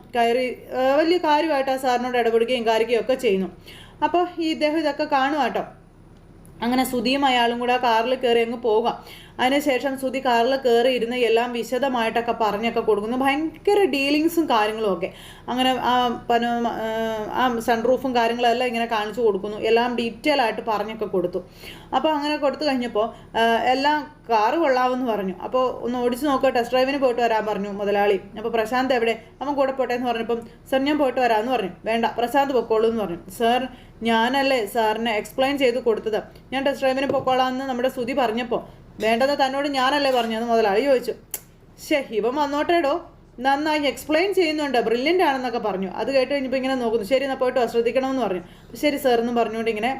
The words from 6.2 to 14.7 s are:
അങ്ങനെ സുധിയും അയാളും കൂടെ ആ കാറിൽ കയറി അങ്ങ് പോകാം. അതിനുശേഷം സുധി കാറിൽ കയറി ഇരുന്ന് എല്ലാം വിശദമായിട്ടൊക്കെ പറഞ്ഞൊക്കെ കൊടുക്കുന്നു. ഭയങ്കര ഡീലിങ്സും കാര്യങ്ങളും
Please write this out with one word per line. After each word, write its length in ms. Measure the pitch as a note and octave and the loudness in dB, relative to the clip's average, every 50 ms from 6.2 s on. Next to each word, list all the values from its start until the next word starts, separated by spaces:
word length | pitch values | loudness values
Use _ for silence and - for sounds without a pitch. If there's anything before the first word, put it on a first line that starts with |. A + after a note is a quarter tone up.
| - - - - - - - - | -20 -20 -20 -20 -20 -20 -10 -6
അങ്ങനെ 220 | A3 A#3+ B3+ C4 B3+ | -4 0 0 0 0
സുധിയും 380 | B3+ C4 B3 G#3+ B3 C4+ C#4 C#4+ | 0 -2 -2 0 0 0 2 2
അയാളും 340 | C4+ B3+ A#3+ A#3 A#3 A#3+ A#3+ | 2 2 4 2 2 0 0
കൂടെ 140 | B3 B3 | 0 0
ആ 100 | B3 B3 | 0 2
കാറിൽ 320 | B3+ A#3+ A3+ A3+ A3+ B3+ B3+ | 2 2 2 2 2 0 0
കയറി 260 | B3+ B3+ A#3 A#3 A#3 | 0 2 2 2 2
അങ്ങ് 180 | A3+ A3+ B3 A#3 | 2 0 -4 -2
പോകാം. 340 | - A3+ G#3+ A3 A#3 A3+ - - - - - - - - | 0 2 2 2 2 0 -2 -6 -10 -18 -20 -20 -20 -12
അതിനുശേഷം 600 | - - A#3+ B3+ C#4 D4 C#4+ D4 B3+ A#3+ C#4 C#4 C4 C4+ | -4 -2 0 2 2 2 2 0 0 0 0 -2 -4 -4
സുധി 220 | C4+ B3+ A3+ C4+ | -4 -4 -4 -2
കാറിൽ 340 | C4 B3+ A#3 A#3 A#3 C4 C4+ | 0 2 2 4 4 2 2
കയറി 340 | C4 C4 A#3+ A#3 A#3 A#3+ C4 B3+ | 2 2 2 4 4 4 4 2
ഇരുന്ന് 220 | A#3+ A3 A#3 B3 | 0 -2 -2 -2
എല്ലാം 320 | B3 A#3+ A3 A3+ A3+ A#3+ B3 | 0 2 2 2 2 2 0
വിശദമായിട്ടൊക്കെ 800 | A#3+ A#3+ A3 - - B3+ C#4 C#4 B3+ A#3 A3+ A3+ A3+ A#3 A#3 A#3 A3+ - | -4 -6 -4 -4 -2 -2 0 0 0 0 -2 0 -2 -2 -2 -2 -2 0
പറഞ്ഞൊക്കെ 400 | A3+ G#3 G3+ G3+ A3+ A#3 A#3 A#3 | 0 0 0 -2 -2 -2 -2 0
കൊടുക്കുന്നു. 360 | - A3 G#3+ G3+ G#3 A3 B3 | 2 2 2 2 0 -2 -2
ഭയങ്കര 640 | B3+ C4+ C4+ C#4+ D4+ D#4+ D#4 - - - G4 G#4 G#4 G4 | 0 0 0 0 0 -2 -4 -6 -4 0 2 2 4 2
ഡീലിങ്സും 600 | C4+ C4+ C#4 C4+ C#4+ D4 D4+ D#4 E4 D#4+ E4+ D#4 - | 2 2 0 0 2 2 2 2 0 0 0 0 2
കാര്യങ്ങളും 420 | B3 A3 G#3+ G#3+ | 2 2 2 0